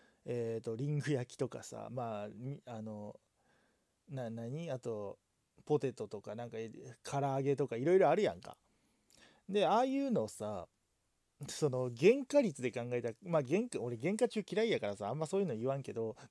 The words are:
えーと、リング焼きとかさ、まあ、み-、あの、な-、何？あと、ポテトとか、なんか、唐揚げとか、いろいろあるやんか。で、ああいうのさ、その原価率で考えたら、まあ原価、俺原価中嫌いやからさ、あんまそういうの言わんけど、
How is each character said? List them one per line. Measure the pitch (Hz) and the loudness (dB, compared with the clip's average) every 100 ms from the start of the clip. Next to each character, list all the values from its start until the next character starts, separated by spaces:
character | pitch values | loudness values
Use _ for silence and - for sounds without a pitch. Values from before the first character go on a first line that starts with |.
| _ _ | _ _
え | - 120 113 113 | -6 -2 -2 -4
ー | |
と、 | 117 | -4
リ | 113 143 | -4 -2
ン | 147 | 0
グ | 139 | 2
焼 | 135 123 | 0 0
き | - | -4
と | 123 | -4
か | 123 | -4
さ、 | - 113 110 | -12 -12 -10
ま | 123 117 104 | -6 -6 -6
あ、 | 104 | -8
み-、 | 104 127 143 | -8 -10 -10
あ | - 113 | -10 -12
の、 | 110 104 104 - _ _ _ _ _ _ _ _ - | -10 -10 -12 -14 _ _ _ _ _ _ _ _ -12
な-、 | 135 117 | -8 -6
何？ | 113 117 147 170 | -6 -6 -6 -6
あ | 127 | -6
と、 | 123 107 101 - _ _ _ _ - | -4 -6 -6 -10 _ _ _ _ 2
ポ | 147 | 2
テ | 135 | 2
ト | - 107 | -4 -8
と | 104 | -8
か、 | 104 | -10
な | 107 120 | -10 -8
ん | |
か、 | 110 113 113 127 120 | -8 -8 -10 -16 -16
唐 | - 139 | -6 0
揚 | 139 135 | 0 2
げ | 139 | 2
と | 139 139 | 2 2
か、 | 117 | 2
い | |
ろ | 143 | 6
い | 190 | 8
ろ | 160 | 8
あ | 180 | 6
る | |
や | 175 | 4
ん | 85 | 0
か。 | - - _ _ _ _ _ _ - _ - | -8 -16 _ _ _ _ _ _ -20 _ -4
で、 | 202 165 | 2 4
あ | 208 | 4
あ | |
い | 262 277 | 4 2
う | 277 | 2
の | 185 107 | 2 0
さ、 | - 104 101 85 _ _ _ _ _ _ - 143 | -2 -6 -6 -10 _ _ _ _ _ _ -14 -10
そ | - 147 | -2 0
の | 127 127 117 | 2 -2 4
原 | 170 269 262 | 6 6 4
価 | 285 | 4
率 | 226 139 | 4 2
で | 123 | -2
考 | 120 120 | -2 -2
え | 123 | -2
た | 117 | -2
ら、 | 110 | -4
ま | 180 165 | 0 0
あ | |
原 | 123 180 247 | 2 2 0
価、 | - | -4
俺 | 120 117 | -4 -2
原 | 151 | -2
価 | 214 247 | 2 0
中 | 220 185 | 0 -2
嫌 | 185 | 0
い | 226 | 2
や | 131 | 2
か | 104 | 0
ら | 196 | -2
さ、 | 101 | -2
あ | |
ん | 139 | -2
ま | 160 | -2
そ | 196 | 0
う | |
い | |
う | 190 | 0
の | 110 | 0
言 | 123 | -2
わ | 139 | -2
ん | |
け | 131 | -4
ど、 | 113 113 - - | -4 -4 -6 -4